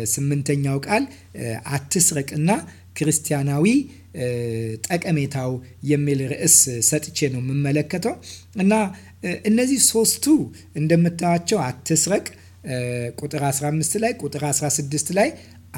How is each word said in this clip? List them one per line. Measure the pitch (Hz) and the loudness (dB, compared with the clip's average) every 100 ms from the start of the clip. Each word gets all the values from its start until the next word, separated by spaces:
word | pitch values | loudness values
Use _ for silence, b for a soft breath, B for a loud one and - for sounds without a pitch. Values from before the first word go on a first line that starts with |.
| 110 | -4
ስምንተኛው | - 143 143 139 143 139 139 | -2 0 0 0 0 0 -2
ቃል፣ | 139 214 277 B B | 0 0 0 B B
እ፣ | - 117 113 - | -10 -6 -6 -4
«አትስረቅና | 143 - 185 - 151 139 151 160 262 - B B - | -6 -2 2 2 0 -2 0 2 2 -2 B B -4
ክርስቲያናዊ፣ | 156 143 - 147 139 143 190 277 269 B B - | 0 0 0 -2 0 2 4 2 0 B B -8
እ፣ | 123 120 117 113 113 110 | -4 -4 -4 -4 -4 -6
ጠቀሜታው» | - 175 180 156 139 139 127 127 B B | -4 -4 0 0 0 -2 -4 -4 B B
የሚል | 139 147 143 135 131 | 0 2 2 0 -2
ርዕስ | 147 151 - 135 120 | -2 4 4 4 0
ሰጥቼ | - 151 - - 143 | 0 0 -2 -2 -2
ነው | 123 | 0
የምመለከተው | 131 139 139 151 147 180 - 359 B B B 202 | -2 -2 2 0 0 -2 -4 -4 B B B 0
እና፣ | 190 220 196 B B B | 4 4 2 B B B
እ፣ | 180 175 214 | -6 -4 2
እነዚህ | 220 254 269 - | 2 4 4 4
ሶስቱ | 220 220 - 277 302 123 B B - | 4 2 2 4 2 2 B B -2
እንደምታያቸው | 156 170 170 170 175 170 170 208 | 4 4 4 2 0 0 2 0
«አትስረቅ», | 127 - - 160 170 208 - - b b | 0 -4 -2 0 2 0 -2 -12 b b
እ፣ | 202 127 123 123 120 120 | -8 -4 -4 -4 -6 -6
ቁጥር | 143 147 139 | -6 -2 0
አስራ | 139 147 | 0 0
አምስት | 156 151 208 | 0 0 0
ላይ፣ | 226 247 | -2 -2
ቁጥር | 143 143 147 | -6 -4 -2
አስራ | 135 147 | 0 0
ስድስት | - 139 147 - | -2 -2 -4 0
ላይ | 180 277 - B B - | 2 2 0 B B -12